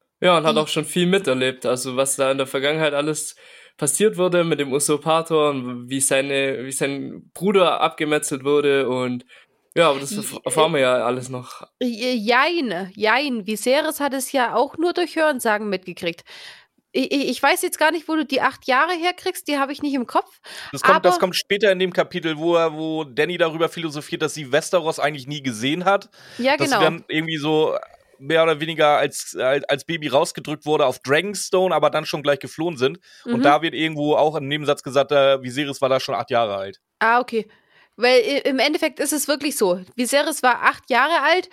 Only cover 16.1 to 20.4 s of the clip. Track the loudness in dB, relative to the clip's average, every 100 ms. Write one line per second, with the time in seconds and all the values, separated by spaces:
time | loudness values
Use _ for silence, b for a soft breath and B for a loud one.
16.1 | -8 -14 B B B B _ _ -4 0
17.1 | 0 0 0 0 2 -2 0 0 0 -4
18.1 | -4 -2 0 -2 -2 -2 0 2 0 -2
19.1 | -4 -6 -8 -4 -2 -2 -4 -4 -4 -2
20.1 | -2 -2 _